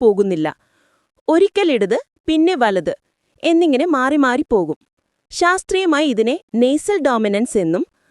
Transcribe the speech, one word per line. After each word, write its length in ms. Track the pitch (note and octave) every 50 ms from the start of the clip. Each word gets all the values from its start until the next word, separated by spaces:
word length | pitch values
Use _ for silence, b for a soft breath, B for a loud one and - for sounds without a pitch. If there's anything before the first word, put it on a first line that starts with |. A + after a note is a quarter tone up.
പോകുന്നില്ല. 560 | B3 A3 G3+ F#3+ G3+ G3 F3+ D#3+ D#3 D3+ C#3 _ _ _ _ _ _ _ _ _ _ _ _ _ _ -
ഒരിക്കൽ 440 | D#4 F4 G4 G4+ - G4+ G4+ E4
ഇടത്, 260 | C4+ G#3+ G3 F3+ A3 F#4 C#5+ _ _ _ _
പിന്നെ 280 | - D#4 D#4 D#4+ F4 F#4
വലത് 400 | C4+ A#3+ G#3+ G3 F3+ D#3+ F3 - - _ _ _ _ _ _ _ _
എന്നിങ്ങനെ 440 | - D#4+ E4+ E4 F4 D#4+ C4+ B3 D#4+
മാറി 300 | F4+ D4+ C4 B3+ C4+ D4+
മാറി 280 | D4+ C#4 B3+ A#3+ C#4 D#4 -
പോകും. 280 | A#3+ G3 E3+ D3+ D3+ - _ _ _ _ _ _ _ _ _ _
ശാസ്ത്രീയമായി 760 | - - F4 F4 F#4 F#4+ - - F#4 F#4 F#4+ F4 D4+ C#4+ D#4+
ഇതിനെ 340 | D4 A#3 G#3 A3+ A#3 C#4 F#4 - _ -
നേസൽ 440 | A#3 B3 B3+ C#4+ D4+ - - G#4 F#4
ഡോമിനൻസ് 600 | C4+ C#4+ B3 A3+ A3 G#3 G3+ G3+ A#3+ - - G#3+
എന്നും 280 | F3 D#3+ E3+ F#3 E4+ - b b b b